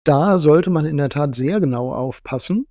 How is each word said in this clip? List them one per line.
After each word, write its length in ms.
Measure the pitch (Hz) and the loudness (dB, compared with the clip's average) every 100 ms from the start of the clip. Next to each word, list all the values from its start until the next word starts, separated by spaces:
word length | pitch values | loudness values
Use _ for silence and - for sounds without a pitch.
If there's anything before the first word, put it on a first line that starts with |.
Da 360 | - 139 185 190 | 0 2 2 4
sollte 300 | 151 156 180 | 6 4 4
man 160 | 165 151 | -2 -2
in 120 | 147 | -2
der 100 | 139 | -4
Tat 260 | 143 147 | -2 -4
sehr 280 | 127 139 208 | -2 -2 0
genau 320 | 156 120 127 | -2 -2 -4
aufpassen 760 | - 131 - - 127 - 202 285 | -6 -6 -8 -10 -6 -4 -4 -6